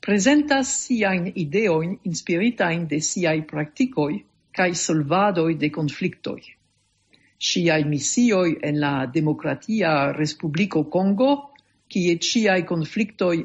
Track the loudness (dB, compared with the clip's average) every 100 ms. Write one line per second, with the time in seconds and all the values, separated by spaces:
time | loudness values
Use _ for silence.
0 | -2 2 4 4 4 0 0 -4 -2 0
1 | 0 0 -2 -4 -4 0 2 0 -2 -6
2 | -6 -6 -2 0 0 0 0 -2 -2 -4
3 | -4 -2 0 0 -2 -6 -6 -2 -2 0
4 | -2 -4 -10 _ _ -2 0 0 0 0
5 | 2 2 2 2 0 0 -2 -2 -4 -2
6 | -6 -6 -10 -12 -16 -20 _ _ _ _
7 | _ _ _ _ -4 0 2 2 2 -2
8 | 0 2 4 4 2 0 -2 0 0 0
9 | -2 0 0 0 -4 -6 -4 0 2 2
10 | 0 0 -2 -4 -4 -2 0 0 0 0
11 | 2 4 2 2 -4 _ _ _ -6 -2
12 | 0 0 0 2 2 2 0 -2 -2 -4
13 | -4 -2 0 0